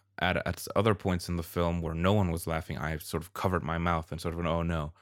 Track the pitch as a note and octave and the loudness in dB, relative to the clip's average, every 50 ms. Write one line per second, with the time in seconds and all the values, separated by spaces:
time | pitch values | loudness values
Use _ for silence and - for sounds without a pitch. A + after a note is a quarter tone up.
0 | _ _ _ - - F#2 F2 E2+ - - F2 - - - - - G#2 A2+ G2+ - | _ _ _ 0 2 2 2 2 0 -2 -4 -6 -6 -2 0 2 4 4 4 2
1 | - G2 F2+ F2 - - F2 E2+ E2 - - F2+ F2 E2+ E2+ F2 E2 D#2 D#2+ E2 | 2 0 0 0 0 -2 -4 -4 -4 -2 0 0 2 2 2 0 -2 -2 0 2
2 | F2 F#2+ G#2 G#2+ F#2+ F2 E2 D#2+ - E2+ D#2+ D#2+ D#2 - D2+ - C#2+ D#2 D#2+ D2+ | 4 4 6 6 4 2 0 -2 -2 -2 -2 -2 -4 -4 -6 -6 -4 -4 -4 -6
3 | - - - D#2+ D#2+ - - - - F#2+ F#2 E2 - D2+ E2 E2+ E2+ F2 F2 D#2+ | -6 -4 -4 -4 -4 -6 -6 -2 0 2 2 2 0 0 -2 0 2 2 0 0
4 | D#2 - E2+ E2 - F2 E2 E2+ F2 E2 E2 E2+ E2+ E2+ E2+ D#2+ D2 D2+ - _ | -2 -4 -8 -6 -6 -6 -4 -2 -2 0 0 0 0 0 0 0 -2 -4 -8 _